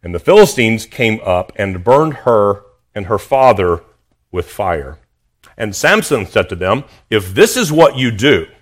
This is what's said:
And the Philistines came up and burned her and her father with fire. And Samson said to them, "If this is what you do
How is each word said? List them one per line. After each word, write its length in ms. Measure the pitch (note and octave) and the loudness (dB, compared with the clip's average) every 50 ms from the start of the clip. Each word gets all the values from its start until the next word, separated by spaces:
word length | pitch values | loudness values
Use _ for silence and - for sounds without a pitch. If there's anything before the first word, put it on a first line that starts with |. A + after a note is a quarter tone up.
| - | -10
And 100 | F2 F2 | -8 -10
the 60 | E2+ | -6
Philistines 640 | - - F3+ G#3+ G#3 D#3+ - - A#2 A2 A2+ A2 - | 0 4 6 6 6 4 2 0 0 0 0 -2 -6
came 360 | - - - B2 A2+ G#2+ A2 - | -12 -6 -2 -2 -2 -2 -2 -2
up 300 | G2 F2+ F2+ E2+ - - | -2 -2 -2 -2 -6 -6
and 280 | - G2+ G2 F#2+ F2+ F2 | -6 -6 -6 -6 -4 2
burned 320 | A2+ C3 C#3+ D#3 D#3+ C#3+ - - | 4 4 4 4 0 -4 -4 -2
her 380 | B2+ A#2 G#2+ G2+ G2+ G2+ G2+ _ _ _ _ _ _ _ | 0 2 2 2 2 -2 -4 _ _ _ _ _ _ _
and 120 | G#2+ G2 | -12 -6
her 120 | F2+ G#2+ | -4 -4
father 680 | G2 - - C#3 C3+ C3 B2+ A2+ F#2+ F#2 F2 E2+ - - _ _ _ _ _ _ _ _ _ | -6 -2 -2 0 4 4 4 4 4 0 -2 -2 -2 -6 _ _ _ _ _ _ _ _ _
with 180 | - F2+ E2+ - | -8 -8 -8 -8
fire. 480 | - - G#2 F#2 E2+ D#2 C#2 C2+ D2+ _ _ _ _ _ _ _ _ _ _ _ _ | -8 -6 -4 -4 -4 -4 -6 -12 -18 _ _ _ _ _ _ _ _ _ _ _ _
And 180 | - A2 G#2+ F#2+ | -10 -10 -8 -8
Samson 500 | - - D3+ F#3+ A3 G3 - D3+ A#2 G2 | -4 0 0 0 0 0 -2 -4 -4 -4
said 240 | - - A2 F#2 - | -2 -2 -2 -2 -2
to 60 | G2+ | -6
them, 280 | F2 F2+ F#2 G#2 C3+ D3 _ _ _ _ _ | -6 -2 -2 -2 -2 -4 _ _ _ _ _
"If 240 | A2+ G#2+ G2 F#2 F#2+ | -4 -4 -4 -2 2
this 220 | B2 G3+ A3+ - | 2 2 2 2
is 160 | B3+ A#3 D3+ | -4 -4 -2
what 240 | D3+ D#3+ E3 C#3+ - | 2 4 4 2 2
you 140 | B2+ B2+ B2 | 0 -4 -4
do 380 | A2 F#2+ A#2 D3 C3 F2+ D#2+ - - _ | -2 0 2 2 2 2 -2 -8 -16 _